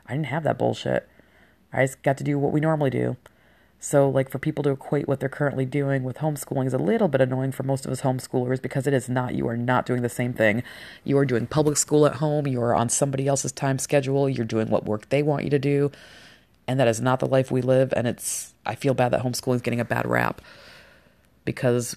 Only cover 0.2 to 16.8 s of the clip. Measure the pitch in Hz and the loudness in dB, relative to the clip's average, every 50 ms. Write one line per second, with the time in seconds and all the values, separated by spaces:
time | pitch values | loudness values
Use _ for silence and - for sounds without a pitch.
0.2 | 160 143 - 165 156 135 113 - 120 120 117 - - - 64 - - - _ _ | -4 -2 -2 -2 0 -2 0 0 0 0 0 -2 -2 -2 -2 -2 -2 -6 _ _
1.2 | _ _ _ _ _ _ _ _ _ _ - 127 131 135 - - - 147 135 135 | _ _ _ _ _ _ _ _ _ _ -2 0 0 0 -2 -2 -2 -2 -2 0
2.2 | 135 143 143 143 139 - - 151 147 160 160 151 147 131 120 123 123 123 123 - | -2 -2 0 0 0 0 0 2 2 2 2 2 0 0 0 0 -2 -2 -4 -6
3.2 | - - _ _ _ _ _ _ _ _ _ _ - - - 143 139 139 131 135 | -10 -20 _ _ _ _ _ _ _ _ _ _ -4 2 4 4 4 4 4 0
4.2 | 131 - - 135 - 156 156 - 143 143 135 135 - - 151 143 - - 135 131 | 0 -2 -4 -6 -4 -4 -2 0 0 0 -2 -2 -4 -2 -2 -2 0 0 -2 -2
5.2 | - 135 - - 147 139 120 127 135 127 131 147 139 139 139 135 127 127 123 - | -2 -4 -4 -2 -2 -2 0 -2 -2 -2 -2 -2 0 0 0 0 -2 -4 -6 -4
6.2 | 151 156 151 139 - - 139 135 131 131 123 127 147 185 220 226 220 170 139 131 | -4 -4 -4 -4 -6 -6 -4 -2 -2 0 0 0 0 0 2 2 2 2 4 4
7.2 | 131 127 131 131 135 135 131 - 131 135 139 135 - - 131 - - 135 131 127 | 2 2 2 0 -2 -2 -4 -4 -2 -2 -2 -2 -2 -6 -6 -2 0 0 0 -2
8.2 | - - - 131 123 123 131 131 - 127 - 139 127 143 139 127 113 - 127 127 | -4 -4 -2 -2 0 0 -2 -2 -4 -4 -4 -2 0 2 2 0 0 0 -2 -2
9.2 | 127 127 - 135 135 123 117 117 120 123 127 127 - - 127 123 120 117 - - | -2 -2 -2 -2 -2 -2 -2 -2 0 2 2 2 2 0 0 0 -2 -2 -2 -2
10.2 | 123 123 123 - 113 107 104 120 - - - - - - - - - - 139 139 | -4 -2 0 2 4 4 4 2 -2 -6 -12 -18 -18 -20 -18 -8 -2 0 2 2
11.2 | 139 135 123 113 120 117 - 156 151 151 147 - - - 147 151 147 143 - 123 | 4 2 2 0 -2 0 0 2 2 2 2 0 0 2 4 6 6 4 4 0
12.2 | 156 151 147 151 143 143 127 120 120 120 107 80 117 120 - - 143 143 135 131 | -2 0 0 0 -2 -2 -2 0 0 2 2 2 2 2 0 0 0 0 0 0
13.2 | 135 139 139 135 - 135 - - - 139 135 131 - - 151 143 135 135 135 139 | 0 0 0 0 -2 -4 -6 -4 -2 -2 -2 -2 -2 0 0 0 2 2 0 0
14.2 | 139 139 135 123 117 110 113 110 110 110 110 - - - 107 107 - - 135 143 | 0 0 0 -2 -2 -2 0 -2 0 2 0 0 0 -2 -4 -4 -4 -2 -2 0
15.2 | 147 151 147 139 - - 143 139 131 143 143 139 143 143 - - - - - - | 0 0 0 -2 0 0 0 0 2 0 0 0 0 -2 -4 -8 -18 -20 -20 -20
16.2 | - - - _ _ _ _ _ _ - 127 135 | -20 -20 -20 _ _ _ _ _ _ -2 0 2